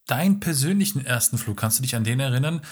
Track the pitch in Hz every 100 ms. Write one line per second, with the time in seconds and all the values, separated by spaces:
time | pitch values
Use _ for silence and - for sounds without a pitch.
0 | - 123 180 202 180 151 139 202 196 139
1 | 131 123 - 117 - 101 110 - 127 120
2 | 110 120 135 127 147 165 -